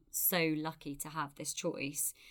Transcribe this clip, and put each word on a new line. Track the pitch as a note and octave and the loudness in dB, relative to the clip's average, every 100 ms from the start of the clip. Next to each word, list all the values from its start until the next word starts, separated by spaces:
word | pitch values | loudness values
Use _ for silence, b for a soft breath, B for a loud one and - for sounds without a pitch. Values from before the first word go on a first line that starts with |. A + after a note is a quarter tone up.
| _ | _
so | - - F3+ E3 D#3 | 0 4 4 4 2
lucky | D#3 D#3+ D3+ C#3 | -2 -4 -8 -8
to | D3+ | -6
have | D#3 C#3+ - | -4 -4 -4
this | C#3+ | -6
choice | - F3 D#3 C#3 D3 - - B | -2 -2 0 -4 -2 -4 -4 B